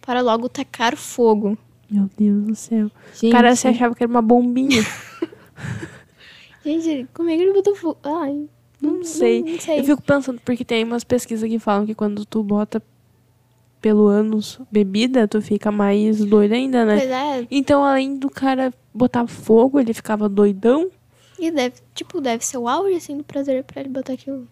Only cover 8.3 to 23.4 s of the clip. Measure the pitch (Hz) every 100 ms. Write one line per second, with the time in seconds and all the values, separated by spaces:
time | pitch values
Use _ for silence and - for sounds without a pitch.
8.3 | 285 294 _ _ _ 294 359 339 311 240
9.3 | 233 320 330 - 302 277 285 - 285 269
10.3 | 240 - 247 247 233 226 233 - 240 -
11.3 | 226 220 226 220 202 208 214 214 208 208
12.3 | 220 208 208 214 220 - _ _ _ _
13.3 | _ _ _ _ _ 220 208 208 202 214
14.3 | 220 208 - 254 208 196 196 254 262 208
15.3 | 214 208 208 214 208 202 202 214 214 208
16.3 | 208 208 233 269 254 226 208 262 254 294
17.3 | 269 240 277 269 285 277 269 269 277 269
18.3 | - 269 262 262 247 _ 208 247 240 240
19.3 | - - 226 262 277 233 226 - 214 208
20.3 | 196 208 190 226 277 370 _ _ _ _
21.3 | - 330 311 247 247 _ - - 359 262
22.3 | 233 - 262 233 285 392 359 - 285 294
23.3 | 285